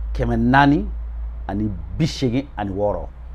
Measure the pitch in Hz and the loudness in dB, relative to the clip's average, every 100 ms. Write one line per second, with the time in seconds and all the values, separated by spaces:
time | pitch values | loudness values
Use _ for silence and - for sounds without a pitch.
0 | - - 120 117 117 135 143 151 208 - | -4 -2 0 2 6 6 6 6 0 -6
1 | - - - - - 101 107 90 - 104 | -8 -8 -8 -8 -6 -2 -2 -4 -6 0
2 | 160 - 127 123 139 - 101 95 104 90 | 0 0 0 0 -2 -6 -4 0 0 0
3 | 76 - - | -6 -12 -14